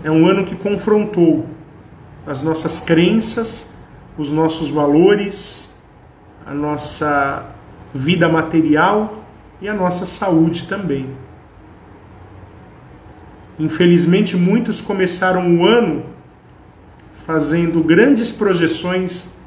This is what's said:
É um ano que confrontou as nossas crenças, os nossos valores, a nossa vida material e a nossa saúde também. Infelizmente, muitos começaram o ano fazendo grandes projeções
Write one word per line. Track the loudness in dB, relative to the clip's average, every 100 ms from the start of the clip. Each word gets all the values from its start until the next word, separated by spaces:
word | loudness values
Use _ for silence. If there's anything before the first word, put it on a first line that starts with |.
É | 2
um | 4 4
ano | 4
que | -2 -6
confrontou | -4 -4 0 0 0 2 2 2 -4 -14 -20 -20 -20 -20 -20 -20 -12
as | -6
nossas | -4 -4 -4 -6
crenças, | 0 2 4 2 -2 -6 -6 -10 -16 -20 -20 -20 -20 -10
os | -6
nossos | 0 -2 -2 -4
valores, | -2 2 4 4 4 -2 -6 -10 -10 -14 -20 -20 -20 -20 -20 -20 -20
a | -10 -6
nossa | -4 -4 -6 -4 -2 0 -2 -4 -12 -20 -20 -20 -14
vida | -6 -2 2 2
material | 2 0 0 2 4 4 2 -2 -8 -18 -20 -20 -14
e | -8
a | -4
nossa | -2 -4 -8
saúde | -4 0 2 2 0 -6
também. | -8 -4 -6 -6 -12 -18 -20 -20 -20 -20 -20 -20 -20 -20 -20 -20 -20 -20 -20 -20 -20 -20 -20 -20 -20 -20 -20 -20 -6
Infelizmente, | -6 2 4 6 4 2 2 0
muitos | 2 2 0 -6
começaram | -6 -2 -2 0 0 0 2 4
o |
ano | 6 4 2 -2 -8 -18 -20 -20 -20 -20 -20 -20 -20 -20 -20 -20 -4
fazendo | -2 0 0 0 0
grandes | 2 4 4 4 0
projeções | -2 -2 0 0 -2 -4 -4 -4 -8 -14 -20